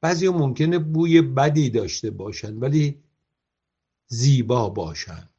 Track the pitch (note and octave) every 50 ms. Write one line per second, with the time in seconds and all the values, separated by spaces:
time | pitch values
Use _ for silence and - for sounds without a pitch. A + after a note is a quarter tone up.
0 | - D#3+ F3 E3 F3+ F#3+ F3+ E3+ D3+ C3+ B2 - D3+ D#3+ F3 F3 D#3+ D#3 D#3 D#3
1 | E3 E3+ D#3+ E3 D3+ C3+ C3 C#3 C#3 D3+ D3 D#3 D3+ B2+ A2 A2+ G#2 F#2+ - -
2 | - A2 G2+ G2 F#2+ G#2 A2 - - G#2 G#2+ A2 A#2+ C3+ C#3+ D#3 D3 D3 C#3 -
3 | _ _ _ _ _ _ _ _ _ _ _ _ _ _ _ _ _ _ _ _
4 | _ _ B2+ A#2 B2 C#3 C#3+ C3 A#2+ G#2+ B2 B2 A2+ G2+ G2 G#2 F2 D#2+ D#2 -
5 | - - E2 E2 F2 - _